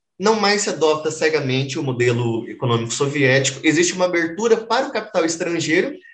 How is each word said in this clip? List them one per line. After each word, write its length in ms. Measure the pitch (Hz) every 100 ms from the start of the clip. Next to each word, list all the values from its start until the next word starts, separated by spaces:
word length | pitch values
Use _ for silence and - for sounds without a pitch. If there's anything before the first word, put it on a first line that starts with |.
| _ -
não 220 | 202 220
mais 220 | 202 208
se 80 | 208
adota 400 | 151 156 151 156
cegamente 680 | - 160 151 131 131 131 165
o 40 |
modelo 680 | 135 120 123 120 117 113 -
econômico 460 | - 120 117 113
soviético, 680 | - 139 147 127 131 131 -
existe 300 | 156 151 175
uma 140 | 185 180
abertura 500 | 170 165 170 226 220
para 320 | - 240 269
o 40 |
capital 340 | 220 - 180 165
estrangeiro, 680 | - 170 165 147 170 269 - -